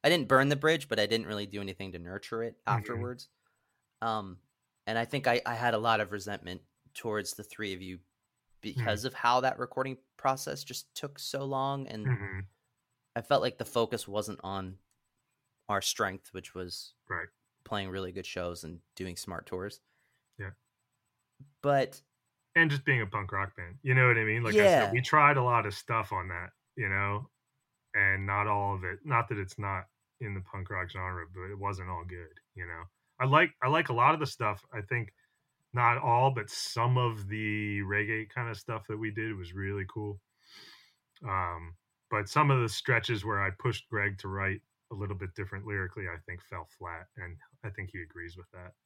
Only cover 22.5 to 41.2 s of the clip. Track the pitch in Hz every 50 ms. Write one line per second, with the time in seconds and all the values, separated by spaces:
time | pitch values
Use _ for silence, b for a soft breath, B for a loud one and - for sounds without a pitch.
22.5 | _ 165 165 156 143 139 - - 135 120 110 98 95 107 101 92 101 98 98 90
23.5 | _ - 87 85 90 - - 131 127 131 127 123 120 113 110 107 110 117 120 110
24.5 | 107 107 208 196 175 139 110 98 107 123 127 - - 151 143 143 147 139 123 123
25.5 | 120 117 107 104 98 - - - 120 113 101 - 104 92 87 92 87 87 87 92
26.5 | _ _ _ _ _ - 110 98 95 98 101 101 101 107 135 - _ _ _ _
27.5 | _ _ _ _ _ _ _ _ - 107 98 95 95 95 98 101 101 101 104 107
28.5 | 104 101 101 98 98 92 92 90 95 - - 151 131 117 117 - 117 101 98 95
29.5 | - - 104 98 95 92 - _ _ _ _ _ _ _ 123 104 98 95 92 -
30.5 | - 98 95 92 104 90 92 87 - 98 92 90 90 87 82 82 90 92 90 95
31.5 | 101 98 98 101 101 92 92 92 92 85 85 90 90 87 85 78 - - _ _
32.5 | _ - 87 87 82 82 87 90 _ _ _ _ _ - 127 135 139 156 180 156
33.5 | - _ - 131 147 165 165 - 120 117 123 143 160 156 151 - - _ 117 104
34.5 | 101 95 - _ - 113 101 - - 120 110 - _ _ _ _ _ _ _ _
35.5 | _ _ _ _ - 120 123 117 120 - - 127 120 120 131 135 131 117 107 -
36.5 | - - - - - 117 117 123 127 127 123 120 113 107 101 98 107 110 110 107
37.5 | 107 107 104 104 101 101 98 95 101 104 107 104 113 110 110 110 - 127 120 117
38.5 | 110 - - - 117 107 95 - 107 107 110 110 104 110 110 110 107 95 90 85
39.5 | 87 98 98 98 101 101 95 92 - 113 107 104 98 98 _ _ B B B B
40.5 | B B B B B B B B B B B _ _ _